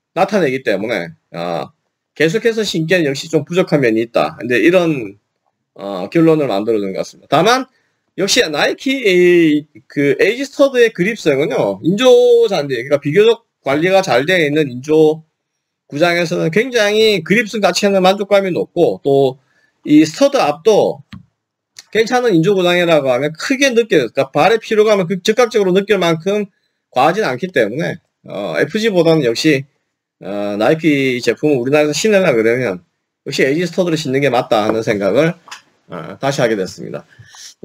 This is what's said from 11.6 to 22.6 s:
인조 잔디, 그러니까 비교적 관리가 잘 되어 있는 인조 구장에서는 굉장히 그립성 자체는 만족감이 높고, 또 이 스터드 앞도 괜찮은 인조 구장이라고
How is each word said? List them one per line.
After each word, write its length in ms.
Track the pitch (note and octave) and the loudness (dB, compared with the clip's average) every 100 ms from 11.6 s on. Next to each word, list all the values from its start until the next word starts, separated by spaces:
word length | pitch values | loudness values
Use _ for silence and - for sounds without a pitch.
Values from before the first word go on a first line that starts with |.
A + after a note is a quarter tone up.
| A2 F#2+ | -2 -2
인조 640 | C#3+ G3+ B3+ B3 B3 A#3 A3+ | -2 2 4 6 6 4 4
잔디, 280 | F#3 C#3+ B2 | 0 -2 -6
그러니까 240 | B2 C#3+ | -2 -2
비교적 460 | D3 E3 A3 A3 _ _ | 0 2 2 2 _ _
관리가 380 | - C#3+ F3 F#3+ | -4 -2 2 2
잘 240 | F#3+ A#2+ D3 | 2 0 2
되어 200 | F#3 D3 | 0 0
있는 260 | D3+ D3 | 0 -2
인조 520 | B2 C#3 D#3 D#3 D#3+ - _ _ _ _ _ _ | -4 0 4 4 2 -8 _ _ _ _ _ _
구장에서는 640 | C#3+ F3 F3 E3+ F3 E3 | -2 0 0 -2 -2 -2
굉장히 720 | E3 C4 A#3+ G#3 G#3+ A3 G3+ | -2 -2 0 0 2 2 0
그립성 380 | E3 G3+ G#3+ A#3 | 0 0 0 -2
자체는 400 | F#3+ F3+ G#3 G3 | -2 0 0 2
만족감이 500 | F#3 G3+ G3 G3+ F#3+ | 2 2 0 0 0
높고, 500 | C#3+ - - D3+ F#2+ | -4 -4 0 0 0
또 420 | C#3 C#3 C3+ C3+ _ _ _ _ - | 0 2 2 -2 _ _ _ _ 2
이 180 | D3+ | 4
스터드 340 | D#3 - C#4 C#4 | 4 2 0 2
앞도 680 | D#3 D3+ - G3 G#2+ - - - - _ _ _ _ - - | 0 0 2 4 2 -2 -14 -20 -20 _ _ _ _ -20 -6
괜찮은 420 | G#3 A3+ B3 B3 E3+ | -2 0 0 2 2
인조 200 | E3 | 2
구장이라고 540 | G3 | 0